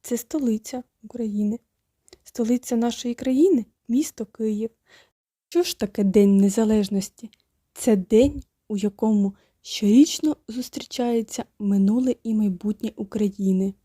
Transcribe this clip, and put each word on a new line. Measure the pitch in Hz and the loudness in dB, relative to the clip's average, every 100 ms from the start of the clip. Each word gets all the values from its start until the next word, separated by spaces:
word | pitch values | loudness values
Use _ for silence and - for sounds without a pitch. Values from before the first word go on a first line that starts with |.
Це | - 240 | -6 -8
столиця | - 311 254 220 - 254 - _ | -6 -4 -2 -4 -6 -14 -14 _
України. | 214 233 220 208 208 233 _ _ _ _ _ - | -18 -8 -6 -2 -4 -4 _ _ _ _ _ -20
Столиця | - - 226 247 - 233 | -16 -6 -2 -2 0 -2
нашої | 233 233 240 | -2 -4 -8
країни — | 240 254 262 349 294 208 _ - | -6 -2 2 4 2 -2 _ -4
місто | 240 311 - 220 | -2 -2 -6 -14
Київ. | _ 220 208 220 _ _ - _ _ _ _ _ | _ -4 -4 -6 _ _ -20 _ _ _ _ _
Що | 339 | -2
ж | 349 - | -2 -4
таке | 208 - | -6 0
День | 202 196 202 196 | 2 4 6 6
Незалежності? | 196 196 220 220 196 196 190 _ 226 _ _ _ _ | 4 2 2 0 0 -4 -6 _ -20 _ _ _ _
Це | - - 208 | -6 0 0
день, | 180 220 277 285 - _ _ | 4 4 4 0 -14 _ _
у | 214 | -4
якому | 208 202 220 208 196 196 _ _ | -4 -2 0 2 0 -4 _ _
щорічно | - - 202 226 320 - 311 294 - | -14 -2 4 6 6 2 -4 -4 -8
зустрічається | 233 247 - - - 240 233 220 - - _ | -12 -10 -12 -12 -6 -2 -2 -4 -10 -12 _
минуле | 208 202 196 233 254 240 | -2 2 2 2 0 -4
і | 226 | -2
майбутнє | 220 208 180 208 214 220 - | 0 0 -2 -6 -6 -8 -10
України. | 202 214 208 202 190 185 190 196 | -10 -2 -4 -2 0 0 -2 -6